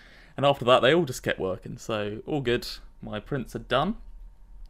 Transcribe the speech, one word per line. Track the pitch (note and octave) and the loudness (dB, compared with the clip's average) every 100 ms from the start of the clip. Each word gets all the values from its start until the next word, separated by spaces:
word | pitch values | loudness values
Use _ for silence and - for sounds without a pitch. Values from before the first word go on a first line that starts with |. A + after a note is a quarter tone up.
| - - - - | -20 -20 -14 0
and | C#3 | 2
after | C#3 A#2+ | 4 6
that, | B2+ | 6
they | B2 | 8
all | E3+ | 4
just | D3 - | 2 -2
kept | - - | -4 -2
working. | F#2 F#2+ G#2+ - | -4 -4 -10 -12
So | - G#2+ G#2 G#2+ | -6 -4 -4 -8
all | - D3+ | -6 -4
good. | A#2+ A#2+ - - - - | 0 0 -2 -14 -18 -16
My | A2+ G#2+ | -10 -10
prints | - C#3+ A#2+ A2+ | -6 -6 -6 -10
are | |
done. | - B2+ E3+ A3+ - - - - - - | -2 0 0 -4 -10 -16 -18 -20 -20 -18